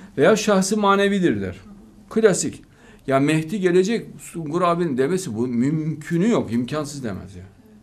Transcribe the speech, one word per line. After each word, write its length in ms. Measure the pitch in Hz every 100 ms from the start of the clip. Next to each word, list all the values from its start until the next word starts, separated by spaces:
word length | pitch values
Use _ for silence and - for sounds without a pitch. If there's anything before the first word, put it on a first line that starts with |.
| - -
Veya 180 | 160 214
"Şahsı 420 | 214 196 185 214
manevidir." 640 | 196 196 202 196 165 107
der. 160 | 92 87 - - - - -
Klasik. 540 | - 214 170 147 - - _ - - -
Ya 120 | 135
Mehdi 400 | 143 156 160 220
gelecek, 480 | 180 180 185 226 - -
Sungur 420 | - 170 151 170
abinin 360 | 175 170 175 127
demesi 380 | 135 180 165 107
bu 120 | 127
mümkünü 840 | 117 135 156 156 147 - 170 214
yok, 240 | 180 95
imkansız 500 | 117 123 151 139 143
demez 320 | 120 90 90 92
ya. 100 | 95 - - -